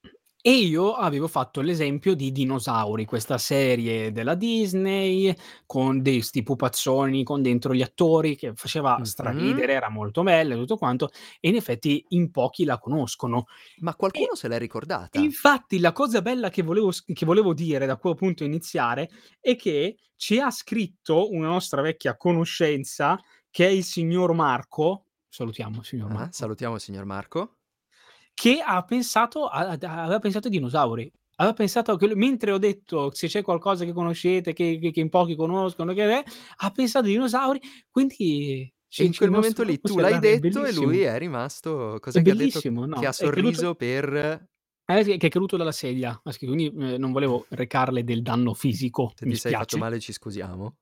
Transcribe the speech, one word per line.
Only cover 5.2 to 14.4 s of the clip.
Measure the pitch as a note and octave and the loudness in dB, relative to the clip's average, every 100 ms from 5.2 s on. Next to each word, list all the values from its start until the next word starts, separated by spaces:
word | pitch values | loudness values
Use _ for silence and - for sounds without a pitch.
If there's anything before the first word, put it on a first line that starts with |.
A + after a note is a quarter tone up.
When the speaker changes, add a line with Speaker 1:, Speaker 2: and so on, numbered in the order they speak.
| F#3+ F3 - - - | 2 0 -6 -20 -6
Speaker 1:
con | C3 C3 C3+ | 0 2 2
de-, | C3 B2+ | 2 2
sti | A2 C#3+ | 0 -2
pupazzoni | A2+ C3 B2+ - C3+ C3 C3+ C3+ | -2 0 0 0 2 2 2 0
con | B2+ C#3+ | 0 0
dentro | B2+ A#2+ C3 | 2 2 2
gli | B2+ | 0
attori, | B2 - E3+ D#3+ D#3 C#3 | 0 2 4 4 2 -2
che | C3 | -6
faceva | A2+ - D#3+ C#3 A#2+ | -10 -6 -2 2 0
Speaker 2:
Mh-mh. | |
Speaker 1:
straridere, | A2+ - A#2+ C3+ C3+ - B2+ | 0 -6 -4 0 0 2 2
era | C3+ A2 | 0 0
molto | G#2+ G#2 C3+ | -4 -4 0
bella | F#3+ E3 D#3 | 4 4 4
e | A#2 | 0
tutto | B2+ A3 | -2 -2
quanto, | C#3+ B2+ C#3+ - - - | 0 0 -2 -6 -20 -4
e | E3 | 0
in | A3+ | 2
effetti | - A#2 - C#3+ - | 0 -2 0 0 0
in | F3 E3 | 0 0
pochi | - B2+ - | 0 -2 0
la | D#3 A2 | -2 -2
conoscono. | - D3+ A#2+ - B2+ A#2+ - - - - | -2 -2 -2 -4 -4 -2 -4 -10 -20 -10
Speaker 2:
Ma | E3 - G3 | -8 -4 -4
Speaker 1:
E | D4+ B4+ | -2 -4
Speaker 2:
qualcuno | |
se | F#4+ | -4